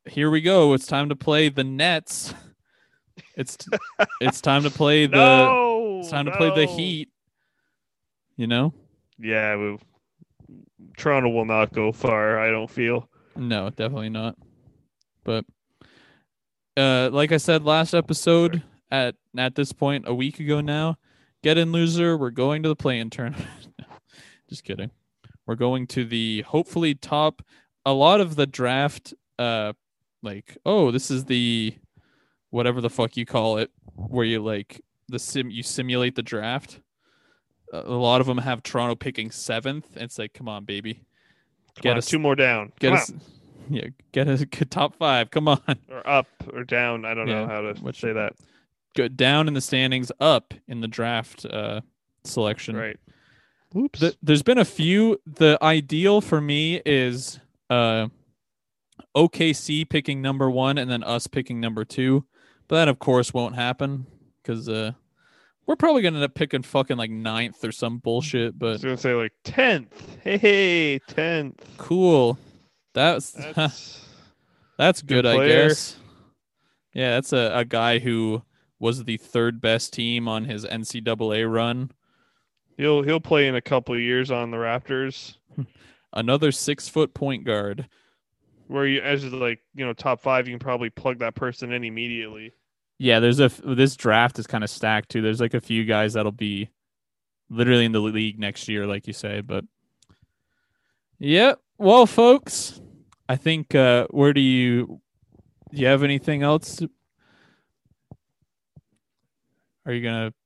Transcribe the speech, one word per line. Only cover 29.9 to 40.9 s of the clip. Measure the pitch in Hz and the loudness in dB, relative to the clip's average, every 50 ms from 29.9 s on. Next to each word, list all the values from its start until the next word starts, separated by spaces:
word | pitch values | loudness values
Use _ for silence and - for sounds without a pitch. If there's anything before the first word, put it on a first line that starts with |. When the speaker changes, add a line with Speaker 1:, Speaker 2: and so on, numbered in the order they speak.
| _ _ _ _ _ _ - | _ _ _ _ _ _ -12
Speaker 1:
like, | 107 101 98 - - - - - | -12 -12 -12 -14 -18 -18 -8 -2
oh, | - 202 214 165 123 | 0 2 4 4 2
this | 117 131 - - | 2 0 -2 -4
is | 135 131 131 | -4 -4 -4
the | 131 127 123 120 117 117 113 110 110 - - _ _ _ _ _ _ _ _ _ _ _ _ _ _ | -2 -2 0 0 0 0 -2 -2 -4 -6 -10 _ _ _ _ _ _ _ _ _ _ _ _ _ _
whatever | - 120 120 123 123 127 | -4 -2 -2 -2 -2 -2
the | 117 117 | -4 -4
fuck | - - 113 113 - | -2 -2 -4 -2 -4
you | 120 117 | -6 -6
call | - - 120 110 113 110 107 | -4 -2 -2 0 0 0 -2
it, | 113 - _ _ _ - - | -4 -6 _ _ _ -20 -16
where | - 104 110 123 123 117 | -14 -12 -6 -2 -2 0
you, | 110 117 110 104 | 0 -2 -2 -4
like, | 113 107 101 101 - - - - _ _ _ _ - | -4 -6 -6 -8 -12 -18 -20 -20 _ _ _ _ -12
the | 123 120 | -12 -10
sim-, | - - - 139 123 120 | -10 -8 -6 -6 -6 -6
you | 120 117 117 | -8 -12 -10
simulate | - - - 127 127 123 123 123 123 131 | -10 -8 -6 -4 -2 -2 0 0 -2 -2
the | - 113 | -4 -8
draft. | - - 107 104 113 127 139 - - - - _ _ _ _ _ _ _ _ _ _ _ _ _ _ _ _ _ - - | -6 -8 -8 -6 -6 -6 -8 -8 -12 -20 -20 _ _ _ _ _ _ _ _ _ _ _ _ _ _ _ _ _ -16 -14
A, | 82 | -12
a | - - 123 123 | -10 -6 -4 0
lot | 123 120 123 127 | 2 4 4 4
of | 127 | 2
them | 131 123 123 | 0 -2 -4
have | 120 135 123 110 - | -4 -4 -6 -8 -8
Toronto | - - 127 120 120 117 | -6 -4 -4 -2 -4 -4
picking | 113 - 135 131 - 110 110 | -6 -8 -10 -10 -10 -10 -12
seventh. | - - - - 117 113 113 135 139 151 - _ - | -12 -12 -8 -6 -6 -6 -6 -6 -8 -8 -12 _ -16
It's | 110 113 117 - - | -16 -16 -14 -12 -12
like, | 110 107 - | -12 -12 -14
come | - 131 113 | -14 -12 -12
on, | 107 101 101 | -10 -10 -10
baby. | 107 101 101 107 110 | -10 -10 -8 -8 -10